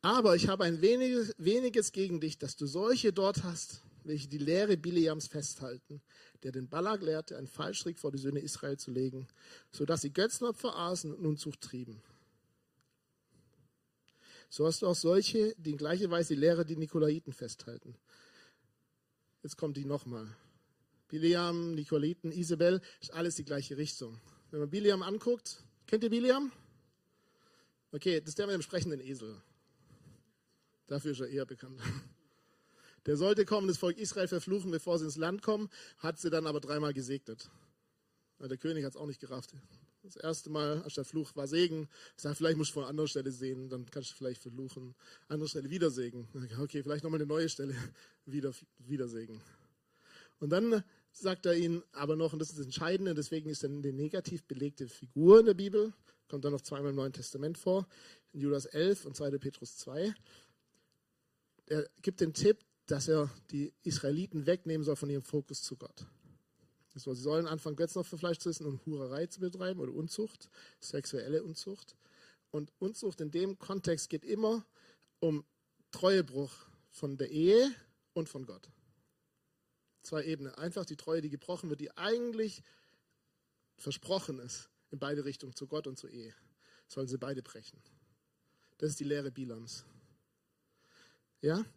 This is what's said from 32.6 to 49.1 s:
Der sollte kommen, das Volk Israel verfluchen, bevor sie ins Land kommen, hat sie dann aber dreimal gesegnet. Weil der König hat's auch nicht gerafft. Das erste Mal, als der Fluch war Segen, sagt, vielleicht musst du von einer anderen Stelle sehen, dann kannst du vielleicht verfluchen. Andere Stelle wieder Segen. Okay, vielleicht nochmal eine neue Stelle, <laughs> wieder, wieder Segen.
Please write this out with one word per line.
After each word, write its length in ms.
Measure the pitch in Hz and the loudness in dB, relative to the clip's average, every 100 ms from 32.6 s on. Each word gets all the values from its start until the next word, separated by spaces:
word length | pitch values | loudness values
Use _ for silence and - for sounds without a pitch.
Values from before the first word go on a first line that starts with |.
| _ _ - _ - | _ _ -20 _ -2
Der 80 | 147 | 2
sollte 300 | 185 208 196 | 4 4 4
kommen, 240 | 208 190 | 4 2
das 80 | 165 | 2
Volk 200 | 180 175 | 0 0
Israel 300 | 208 196 180 | -4 -2 0
verfluchen, 420 | 175 185 196 180 | -2 0 -2 0
bevor 300 | 165 - 170 | -2 0 0
sie 60 | 156 | 0
ins 100 | 143 | -2
Land 260 | 160 202 | -2 0
kommen, 280 | 220 214 208 - - _ | 0 0 -2 -10 -20 _
hat 220 | 160 160 | -8 -4
sie 100 | 175 | 0
dann 160 | 160 160 | 0 0
aber 140 | - | -4
dreimal 340 | 135 147 147 | -2 0 0
gesegnet. 560 | 135 127 135 - 113 - - _ _ _ _ _ _ _ _ | -2 -4 -6 -6 -14 -16 -20 _ _ _ _ _ _ _ _
Weil 120 | 135 | -8
der 80 | 131 | -4
König 260 | 160 156 | -2 -2
hat's 140 | 139 135 | -4 -6
auch 100 | 147 | -10
nicht 140 | 131 | -10
gerafft. 340 | 131 127 - 139 - - - _ | -10 -10 -12 -20 -20 -20 -20 _
Das 140 | 196 - | -20 -8
erste 320 | 160 160 - | -6 -4 -4
Mal, 320 | 151 147 151 | -2 0 -2
als 120 | 151 147 | -4 -8
der 100 | 131 | -4
Fluch 280 | 156 143 - | -4 -4 -6
war 120 | 139 | 0
Segen, 400 | 160 180 160 147 - - - | 4 4 2 -8 -14 -20 -8
sagt, 200 | 147 147 | -6 2
vielleicht 200 | 160 156 | 2 4
musst 140 | 151 | 0
du 20 | 147 | -2
von 80 | |
einer 60 | 135 | -4
anderen 180 | 151 151 | -2 -2
Stelle 240 | 143 135 | -2 -4
sehen, 380 | 123 131 131 131 | -4 -6 -6 -6
dann 160 | 127 120 | -10 -8
kannst 220 | 147 131 | -10 -12
du 40 | - | -8
vielleicht 260 | 131 123 | -8 -8
verfluchen. 520 | 127 120 131 131 127 127 - - _ | -12 -12 -12 -12 -16 -18 -20 -20 _
Andere 180 | 151 151 | -6 -4
Stelle 220 | 156 139 | -4 -4
wieder 200 | 180 165 | 2 2
Segen. 380 | 127 120 123 113 135 127 113 | 2 -6 -6 -12 -10 -8 -6
Okay, 240 | 143 147 | -4 -4
vielleicht 200 | 139 147 | -4 -4
nochmal 180 | 156 156 | -2 -2
eine 60 | 147 | 0
neue 200 | 156 160 | 0 0
Stelle, 280 | - 139 127 117 - | -2 -6 -6 -8 -12
<laughs> 240 | - _ - | -20 _ -8
wieder, 260 | 143 135 127 - _ | -4 -4 -6 -20 _
wieder 280 | 123 139 | -6 -4
Segen. 340 | 120 | -4